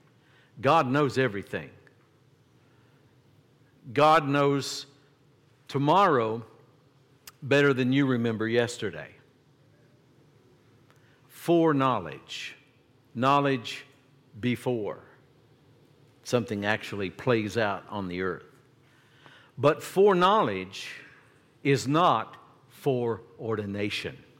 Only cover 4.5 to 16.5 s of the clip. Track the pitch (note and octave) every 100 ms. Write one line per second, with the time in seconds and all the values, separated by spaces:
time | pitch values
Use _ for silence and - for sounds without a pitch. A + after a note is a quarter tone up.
4.5 | C#3 C3+ - - _ _ _ _ _ _
5.5 | _ - C#3 C#3+ F3 G3 C#3 A2+ A2+ A2+
6.5 | - _ _ _ _ _ _ - - C#3
7.5 | C#3 C#3+ B2+ B2+ C3+ C#3 B2 A#2 A2 A2
8.5 | A#2 A#2+ - G#2+ D#2+ C#2+ - _ _ _
9.5 | _ _ _ _ _ _ _ _ _ _
10.5 | _ _ _ _ _ _ _ _ - -
11.5 | E3+ E3 C#3+ C3+ A#2 E2 C#2 - - -
12.5 | - _ _ _ _ _ A#2 C3 C#3+ C#3+
13.5 | C3+ A2 - - _ _ _ _ - B2
14.5 | A#2+ - B2 G2 - - - _ _ _
15.5 | _ _ _ _ _ _ _ - B2 A2+